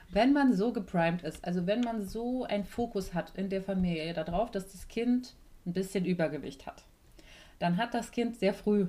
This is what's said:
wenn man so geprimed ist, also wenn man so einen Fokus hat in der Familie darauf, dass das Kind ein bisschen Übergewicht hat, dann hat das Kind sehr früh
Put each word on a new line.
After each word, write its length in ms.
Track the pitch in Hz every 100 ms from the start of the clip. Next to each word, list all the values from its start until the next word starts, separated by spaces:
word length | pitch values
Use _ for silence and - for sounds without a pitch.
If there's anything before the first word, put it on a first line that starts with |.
| -
wenn 240 | 196 254
man 200 | 285 269
so 200 | 190 226
geprimed 500 | 226 180 175 165 175
ist, 200 | 156 - -
also 220 | 180 175
wenn 140 | 220
man 240 | 240 226 190
so 380 | 220 240 254 240
einen 200 | 208 190
Fokus 480 | - 240 202 185
hat 200 | 175 - -
in 140 | 190
der 120 | 190
Familie 520 | 190 190 180 165 160
darauf, 380 | 170 160 170 240
dass 200 | 202 185
das 160 | 180 -
Kind 480 | 226 240 247 254 - - - 180
ein 80 |
bisschen 320 | 175 190 202 175
Übergewicht 600 | 175 156 147 - - -
hat, 180 | - - _ - - - - - -
dann 180 | 175 175
hat 160 | 240
das 180 | 240 226
Kind 260 | - 233 -
sehr 160 | 190
früh 340 | 202 208 208